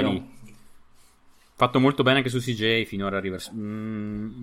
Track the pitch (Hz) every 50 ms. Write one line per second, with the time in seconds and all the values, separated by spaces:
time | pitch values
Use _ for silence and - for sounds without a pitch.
0 | 104 101 95 90 - - - - - - - - - - - - - - - -
1 | - _ _ _ _ - - _ _ _ _ - 123 123 - 135 127 135 143 -
2 | 139 127 131 139 131 127 120 127 120 123 123 107 107 110 113 113 110 - - 98
3 | 101 98 95 98 95 95 92 90 - - - 113 104 104 107 110 107 110 110 107
4 | 104 104 104 104 107 110 110 127